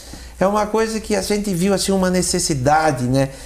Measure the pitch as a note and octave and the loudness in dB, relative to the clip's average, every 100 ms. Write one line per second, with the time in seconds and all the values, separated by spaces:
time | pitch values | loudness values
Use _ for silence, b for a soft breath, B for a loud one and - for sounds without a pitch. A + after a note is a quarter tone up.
0 | B B B B F#3 G#3 G#3 A3 A3 A3 | B B B B 0 2 0 0 -2 -4
1 | G#3+ G#3 F#3 G#3 G3+ F3 F#3+ F#3+ - G3 | -2 -2 0 -2 0 0 2 0 2 2
2 | F#3 F3+ F3+ F3+ F3 D3 B2+ D3+ D#3+ B2+ | 2 2 0 -2 0 0 2 4 2 0
3 | B2 C3+ C3+ B | 0 0 0 B